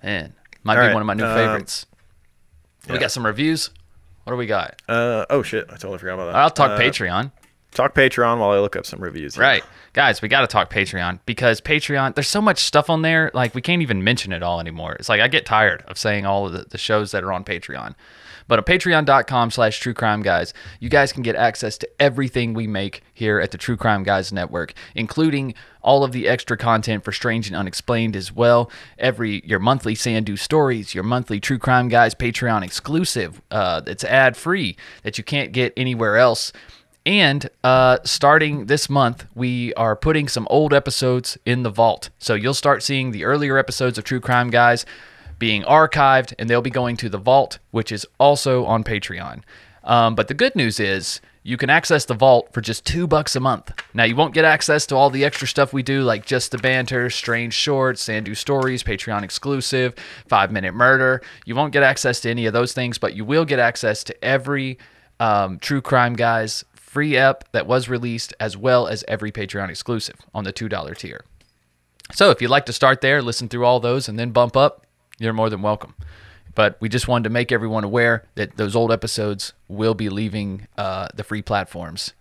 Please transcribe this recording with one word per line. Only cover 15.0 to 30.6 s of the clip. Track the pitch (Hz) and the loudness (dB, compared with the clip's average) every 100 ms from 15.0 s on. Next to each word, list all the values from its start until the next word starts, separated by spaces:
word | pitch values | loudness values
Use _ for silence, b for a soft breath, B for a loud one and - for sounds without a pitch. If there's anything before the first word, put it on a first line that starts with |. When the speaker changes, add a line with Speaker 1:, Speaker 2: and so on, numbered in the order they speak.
| - | 0
Speaker 1:
like, | 107 | 2
I | 117 | 4
get | 120 - | 2 2
tired | 110 107 85 - | 4 4 2 -8
of | 92 | -6
saying | 110 104 98 | -2 -2 0
all | 98 98 | -2 -2
of | |
the, | 87 - | -8 -10
the | 110 | -10
shows | - 107 104 | -2 -2 0
that | 104 | -4
are | 92 | -4
on | 92 | -6
Patreon. | 98 90 - 65 55 - B B B B - | -6 -10 -8 -12 -12 -16 B B B B 0
But | 113 | 0
at | 104 | 2
patreon | 180 180 165 | 2 4 2
dot | 147 135 117 | 4 4 4
com | 127 117 | 0 0
slash | 113 110 107 | 2 0 0
true | 127 | -6
crime | 117 113 107 | -2 0 0
guys, | 98 85 92 - B B | 2 0 0 -10 B B
you | 120 | 0
guys | 143 139 | 2 2
can | - | 0
get | 120 - | -4 0
access | 117 110 107 - | 0 0 -8 -8
to | - _ | -12 _
everything | 143 123 135 127 117 | 0 2 -4 -2 -2
we | 113 110 | -2 -4
make | 101 98 - _ | -4 -6 -8 _
here | _ 110 107 | _ 0 0
at | 87 | 0
the | 87 | -6
True | - 117 | -6 -2
Crime | 117 104 | 0 0
Guys | 95 98 92 | 0 0 -2
Network, | 98 87 87 82 - B - | -6 -4 -6 -8 -10 B -8
including | 113 - 160 143 135 - B B | -6 0 0 2 -4 -10 B B
all | - 139 | 2 4
of | 139 | 4
the | 123 107 | 0 0
extra | 123 - 117 | -2 -2 -4
content | 120 110 110 107 | 2 0 0 -4
for | 104 | -4
Strange | 104 123 113 101 | -6 -2 -4 -4
and | 87 | -6
Unexplained | 95 - - 117 113 101 | -6 -8 -2 -2 0 -4
as | 92 | -8
well. | 95 120 120 117 B B B | 0 4 4 2 B B B
Every, | 127 113 117 101 - | -4 -2 -4 -6 -2
your | 101 | 0
monthly | 101 135 113 | 2 0 0
Sandu | 110 - 113 110 98 | -2 -2 -2 -2 -6
Stories, | - 156 | -2 2